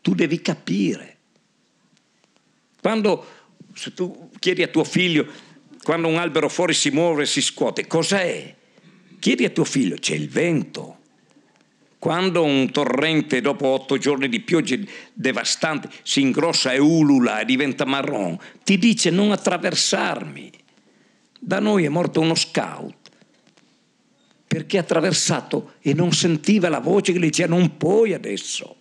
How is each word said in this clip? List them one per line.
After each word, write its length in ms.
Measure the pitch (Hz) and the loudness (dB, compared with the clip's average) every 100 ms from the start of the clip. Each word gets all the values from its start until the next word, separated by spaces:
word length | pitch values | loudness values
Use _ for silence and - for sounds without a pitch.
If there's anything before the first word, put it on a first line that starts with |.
Tu 140 | - 180 | 0 0
devi 260 | 165 165 | 0 0
capire. 760 | - 160 - 190 101 - - _ _ _ _ _ _ _ _ _ _ _ _ _ _ _ _ _ | -4 -6 -4 -2 -2 -4 -12 _ _ _ _ _ _ _ _ _ _ _ _ _ _ _ _ _
Quando, 420 | 185 220 208 170 - - _ _ - - | -2 0 0 0 -4 -20 _ _ -20 -16
se 180 | - | -14
tu 380 | - 180 - - - | -8 -8 -8 -20 -4
chiedi 240 | 185 180 | -4 -2
a 40 | 160 | 0
tuo 140 | 160 | 0
figlio, 440 | 151 180 180 151 - - - - _ - | 0 0 2 0 -2 -10 -20 -20 _ -10
quando 240 | - 165 165 | -4 -2 0
un 100 | 160 | -2
albero 320 | 175 156 147 | -2 -2 -2
fuori 240 | - 175 | 0 0
si 160 | 147 147 | 0 0
muove, 380 | 139 170 151 135 | 2 2 0 -2
si 120 | - | -2
scuote, 460 | - - 123 87 - | -4 -2 -4 -4 -2
cosa 360 | 160 160 196 | -2 0 0
è? 340 | 175 90 - - _ _ - - _ - | -2 -6 -12 -20 _ _ -20 -20 _ -4
Chiedi 260 | - 359 196 | 0 2 0
a 60 | |
tuo 120 | - | 0
figlio, 340 | 151 - 101 76 | 0 0 0 -2
c'è 180 | - 156 | -4 -4
il 120 | 73 | -4
vento. 720 | 65 170 156 90 - - - _ _ _ _ _ _ _ _ _ _ | -2 0 0 -2 -12 -14 -18 _ _ _ _ _ _ _ _ _ _
Quando 440 | - 165 190 170 | -4 0 0 2
un 280 | 156 139 127 | 2 2 2
torrente, 680 | - 139 127 156 160 - 127 | 0 0 0 2 0 0 0
dopo 260 | 131 127 135 | 0 0 0
otto 320 | 135 - 139 | 0 0 0
giorni 280 | 135 135 135 | 0 0 0
di 120 | 113 | -2
piogge 440 | - 165 135 123 98 - - | 0 0 0 -4 -6 -14 -18
devastanti, 760 | - 131 117 117 - 160 147 - - | -4 -2 -2 -4 -2 -2 -4 -8 -14
si 200 | - - | -2 2
ingrossa 520 | 135 135 165 170 131 | 2 2 0 0 0
e 60 | 131 | 4
ulula 640 | 147 165 147 135 120 107 | 4 6 6 6 4 0
e 40 | 110 | 0
diventa 400 | 131 143 120 135 | 0 0 -2 -2
marron, 540 | 139 143 123 92 82 - - | -2 -2 -4 -4 -6 -12 -10
ti 160 | - 196 | 0 4
dice: 320 | 226 208 175 | 4 4 2
"Non 200 | 175 208 | 2 2
attraversarmi." 1200 | 196 208 180 175 156 - 196 180 - - - - - _ _ _ _ _ _ _ _ | 0 -2 -2 -2 -2 -2 -2 -2 -6 -10 -16 -20 -20 _ _ _ _ _ _ _ _
Da 200 | 175 190 | -6 -2
noi 260 | 214 208 151 | 0 2 2
è 40 | |
morto 320 | 156 170 156 | 0 0 0
uno 120 | 160 | 0
scout 680 | 156 - - 92 - - - - _ _ _ _ _ _ _ _ _ _ _ _ _ _ | 0 -2 -4 -4 -8 -14 -16 -20 _ _ _ _ _ _ _ _ _ _ _ _ _ _
perché 320 | 160 151 196 | -6 -2 -2
ha 40 | |
attraversato 920 | - 220 - 160 - 139 - 143 - _ | 2 0 2 0 0 -2 -2 -6 -6 _
e 160 | 147 143 | -2 2
non 160 | 175 | 2
sentiva 580 | 156 180 156 - 208 175 | 2 2 2 4 4 4
la 100 | 143 | 0
voce 320 | 131 196 190 | 2 2 2
che 80 | 175 | 2
gli 40 | |
diceva: 320 | 165 151 175 175 | 2 0 2 4
"Non 220 | 170 - | 2 2
puoi 360 | 156 208 226 | 2 4 2
adesso." 640 | 151 110 98 - - - - | 0 -6 -8 -8 -10 -12 -20